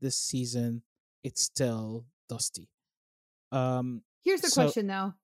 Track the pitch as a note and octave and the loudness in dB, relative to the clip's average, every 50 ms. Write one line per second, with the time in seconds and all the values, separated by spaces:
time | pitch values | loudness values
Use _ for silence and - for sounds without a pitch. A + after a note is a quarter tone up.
0 | C3+ C3+ B2+ - - - - B2+ B2 A#2 A#2+ A#2+ A#2+ A#2 A#2 A#2 - _ _ _ | -4 -2 -2 -2 -2 -2 -2 -2 -2 0 0 0 0 0 -2 -6 -8 _ _ _
1 | _ _ _ _ - C3 - - - - - - C3+ A#2+ A2+ A2+ A2 A2 A2 A#2 | _ _ _ _ -10 -6 -2 0 -2 0 0 0 0 2 0 -2 -4 -6 -8 -10
2 | A#2 - _ _ _ - A#2+ A2 - - - - E2 - _ _ _ _ _ _ | -12 -14 _ _ _ -10 -6 -4 -4 -4 -4 -8 -14 -20 _ _ _ _ _ _
3 | _ _ _ _ _ _ _ _ _ _ - C3+ B2+ B2+ B2+ B2+ B2 B2+ B2 A2+ | _ _ _ _ _ _ _ _ _ _ 0 0 2 2 2 0 0 -2 -4 -8
4 | - _ _ _ - F4+ G4 E4 - D#4 - C#4 B3+ - - A#3 G#3 G3 F#3+ F#3+ | -12 _ _ _ 0 2 2 2 2 2 4 6 4 4 4 0 0 0 0 -2
5 | F#3+ G3+ F3+ - | -2 -4 -4 -8